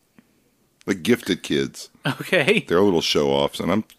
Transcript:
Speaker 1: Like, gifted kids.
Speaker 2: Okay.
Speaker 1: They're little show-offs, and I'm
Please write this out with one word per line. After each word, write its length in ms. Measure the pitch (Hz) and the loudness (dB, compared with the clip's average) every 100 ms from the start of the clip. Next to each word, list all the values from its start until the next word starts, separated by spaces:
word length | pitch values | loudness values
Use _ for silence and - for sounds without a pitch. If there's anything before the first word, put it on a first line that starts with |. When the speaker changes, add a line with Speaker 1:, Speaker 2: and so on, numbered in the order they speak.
| _ _ _ _ _ _ _ _ - | _ _ _ _ _ _ _ _ -6
Speaker 1:
Like, 160 | 98 | -4
gifted 400 | 85 117 - 85 | 0 0 0 -4
kids. 460 | - 71 69 - - _ 147 - | -2 -2 -2 -8 -20 _ -6 -6
Speaker 2:
Okay. 420 | - 175 131 214 - | -2 0 2 0 2
Speaker 1:
They're 140 | 87 | 2
little 200 | 101 82 | 4 2
show-offs, 580 | - 87 71 69 71 - | 0 0 0 0 0 -2
and 120 | 85 | -2
I'm 120 | 104 - | -2 -4